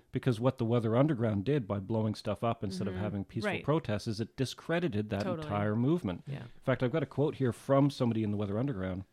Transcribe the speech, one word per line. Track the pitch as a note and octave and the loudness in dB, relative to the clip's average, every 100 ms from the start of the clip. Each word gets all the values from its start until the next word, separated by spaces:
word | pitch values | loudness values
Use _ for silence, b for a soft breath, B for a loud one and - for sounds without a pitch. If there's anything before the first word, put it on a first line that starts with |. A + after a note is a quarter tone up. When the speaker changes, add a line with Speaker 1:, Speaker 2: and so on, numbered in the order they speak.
| - | -6
Speaker 1:
because | C3 C3+ A2 | -2 0 2
what | B2+ - | 2 2
the | |
Weather | A2+ A#2+ A2 A#2 | 2 2 4 4
Underground | D3+ B2 A2+ G2+ | 4 4 2 2
did | G2 D3 G2+ | 2 0 0
by | G2+ | -4
blowing | F#2+ A2 A2 G2+ | 0 0 0 -2
stuff | A2+ G2 | -4 -2
up | A#2 A#2 | -2 -2
instead | G2+ F#2 G2+ | -4 -4 -4
of | |
Speaker 2:
Mm-hmm. | C3+ | -2
Speaker 1:
having | F2+ G2+ | -2 -4
peaceful | F#2+ A#2 - | -4 -4 -2
Speaker 2:
Right. | - | -2
Speaker 1:
protests | - D#3+ - G#2 - | 0 0 0 -2 -2
is | G2+ | -4
it | A2 - | -6 -2
discredited | C3 - - E3 E3+ G#2 G#2+ | -4 -4 -4 -2 0 -2 -2
that | G2+ | -2
Speaker 2:
Totally. | G2+ - - | -2 -4 -2
Speaker 1:
entire | G2+ G#2 A2 | 0 0 2
movement. | B2+ F3 G#2 F2 - | 2 2 0 -4 -6
Speaker 2:
Yeah. | C#3 | -10
Speaker 1:
In | - - | -10 -6
fact, | - B2+ | -2 0
I've | B2+ | 0
got | D#3+ | 0
a | C#3 | -2
quote | - D3+ A#2+ | 0 -2 0
here | B2+ | -2
from | - - C#3 C#3+ | -2 2 4 4
somebody | - B2 A2+ | 4 0 2
in | G#2+ | 0
the | G#2 | 0
Weather | G#2 G2+ | -2 0
Underground, | C#3 G2+ F#2 F#2 G2 | -2 -2 -4 -4 -8